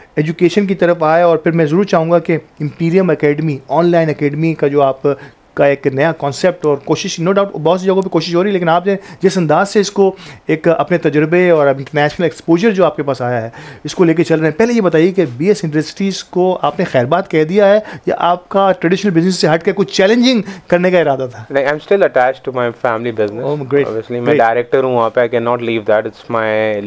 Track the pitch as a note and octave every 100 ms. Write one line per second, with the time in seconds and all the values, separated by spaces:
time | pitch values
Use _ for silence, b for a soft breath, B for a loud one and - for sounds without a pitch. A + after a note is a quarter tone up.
0 | B - D3+ E3 E3+ G#3 G3 F#3+ E3+ E3+
1 | D#3 E3 F3 D#3+ E3+ E3 D3+ E3+ G3+ F3
2 | D#3+ E3+ D#3+ D#3 - - D3 - E3 F3+
3 | F#3 D3 D3 D3 D#3 C3 - D3 F3 E3+
4 | D#3+ C#3+ D3 C#3+ E3 D3+ C#3+ C#3+ C3+ C3+
5 | C#3+ C#3 B B _ - C#3+ C#3 C#3+ C3
6 | D#3+ E3 C#3+ B2+ F#3 F3 D3+ C3+ - D#3
7 | F#3+ - E3 G3 G3 E3+ D#3 F#3 F#3 F#3
8 | F#3+ E3+ E3+ E3+ G3+ F#3+ F3 F3 F#3 G3
9 | B D3+ F#3+ F#3 D#3+ D#3 G3 G#3+ F#3+ -
10 | F#3+ F#3+ B B - D#3 E3+ D#3+ D3 F3
11 | D#3+ D3 D#3 F3 F3+ D#3+ C#3+ C3+ C3+ D3
12 | D3 - E3 - - E3 A3+ F#3+ E3 -
13 | C#3+ C3 B2 A#2+ A2+ - D3+ B D3+ -
14 | E3+ D#3+ D#3+ D#3+ D#3 D3+ A#3 A#3 F#3 E3
15 | F3 F#3 D#3 A#2+ F3+ G3+ E3 D3+ D3 -
16 | G3 F3+ - F3+ F3+ F#3 C#3+ - F3+ D3+
17 | C#3 E3+ F#3 D#3+ D#3 G3 G3 G#3+ - D3+
18 | - - E3+ F3 - G3 G3 F#3 E3 F#3
19 | G3+ E3 F3+ F3+ E3 E3 G3+ F#3 G3 -
20 | G3 A#3+ B3 A#3+ F#3+ F#3+ - F3 F3+ F3+
21 | D3 C3+ B2+ A#2 A2+ C#3 C3+ D3+ - G3
22 | D#3+ B2+ B2+ C3 - B2+ A#2+ A#2 B2+ A2+
23 | A#2+ A2 G#2 A2 B2+ D3 C3+ C#3+ B2 A2
24 | - A#2+ A#2+ A#2 A2+ A#2 A#2+ C3+ C3 A#2+
25 | A2+ B2+ A#2 A#2+ A#2 A#2+ A#2 A2+ G#2 G#2+
26 | A2+ - - A#2 A2 G#2+ A2 G#2